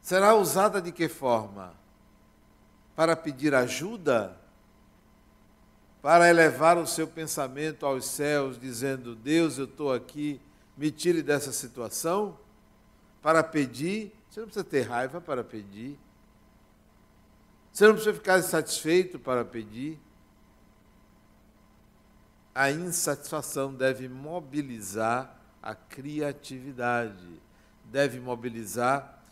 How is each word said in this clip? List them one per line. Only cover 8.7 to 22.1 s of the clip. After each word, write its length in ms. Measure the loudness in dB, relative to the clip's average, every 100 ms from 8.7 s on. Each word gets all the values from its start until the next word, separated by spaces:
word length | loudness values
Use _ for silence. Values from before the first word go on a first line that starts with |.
| -4 -4 -4 -8 -12
"Deus, 420 | 0 2 2 0
eu 80 | -8
tô 280 | -6 -4
aqui, 480 | -4 -4 -8 -8 -8 -14 _ _ -6
me 160 | -6
tire 320 | -2 0 0
dessa 300 | 2 0 0
situação"? 840 | -8 -10 -10 -8 -6 -2 -2 -4 -8 -20 _ _ _ _ _ _ _
Para 200 | 4 4
pedir? 720 | 4 0 -2 -2 -4 -4 -8 -16 _
Você 120 | -14
não 60 | -10
precisa 180 | -8 -2
ter 160 | -2
raiva 400 | 0 -2 -4 -8
para 200 | -6 -6
pedir. 560 | -6 -12 -14 -14 -14 -16 _ _ _ _ _ _ _ _ _ _ _ _ _ _ _ _ _
Você 160 | 6 6
não 60 |
precisa 200 | 8 0
ficar 260 | -2 2 2
insatisfeito 800 | 4 -2 -2 -4 2 2 2 -6
para 280 | -4 -2 -2
pedir. 520 | -8 -12 -10 -12 -12 _ _ _ _ _ _ _ _ _ _ _ _ _ _ _ _ _ _ _ _ _